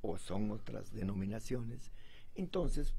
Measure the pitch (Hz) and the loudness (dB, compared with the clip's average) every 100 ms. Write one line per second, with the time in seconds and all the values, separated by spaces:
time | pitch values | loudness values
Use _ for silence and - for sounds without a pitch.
0 | - 90 - 92 107 104 - 107 98 107 | 0 0 0 2 2 0 -2 -4 -4 -2
1 | 95 98 98 110 - 123 117 127 - - | 0 0 0 -2 0 0 0 -4 -6 -6
2 | - - - - 180 185 143 147 143 | -8 -8 -10 -4 -2 2 4 4 4